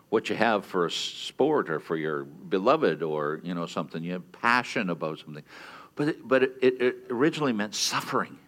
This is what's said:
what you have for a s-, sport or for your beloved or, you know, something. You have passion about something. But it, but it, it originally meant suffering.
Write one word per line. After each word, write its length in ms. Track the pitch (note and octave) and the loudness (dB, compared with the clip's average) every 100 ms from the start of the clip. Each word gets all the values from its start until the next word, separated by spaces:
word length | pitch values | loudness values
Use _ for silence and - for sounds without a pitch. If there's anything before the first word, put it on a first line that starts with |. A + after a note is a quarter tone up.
| _ | _
what 220 | A2 - | 0 0
you 60 | F#2+ | 2
have 280 | A2+ G#2 | 4 4
for 200 | - F#2 | 2 2
a 60 | E2 | 2
s-, 40 | |
sport 720 | - - - - - C#3 C#3+ E2+ | 0 -6 -8 -6 2 4 4 2
or 120 | D2+ | -2
for 160 | - E2 | -2 -2
your 280 | D#2 D2 | -2 -4
beloved 800 | C#2 D2 E2 G2 G#2+ D#3 A2 D2+ | -6 -12 -2 0 4 4 4 2
or, 380 | D#2+ D2+ D2 D#2 | -2 -2 -2 -4
you 120 | E2+ | -6
know, 120 | F2 E2 | -6 -6
something. 380 | - D#2 E2+ | -6 -6 -6
You 80 | E2+ | -6
have 200 | F2+ F2 | -6 -10
passion 560 | - A#2 B2 A#2+ C#3 F#2 | -4 2 2 0 -2 -2
about 300 | D#2 D#2+ - | -2 -4 -6
something. 260 | - D2 - - - - - - | -10 -16 -16 -18 -18 -18 -12 -4
But 120 | D3 | -2
it, 200 | - A2+ | -2 2
but 140 | B2+ | 4
it, 140 | B2+ - | 4 4
it 340 | B2+ B2+ B2 - - | 2 4 2 0 -4
originally 420 | A#2 D3+ D#3 C#3 | 0 2 2 0
meant 220 | G#2+ G#2 | 0 -2
suffering. 640 | - - - - B2+ - - | -2 -2 -2 -2 -2 -4 -8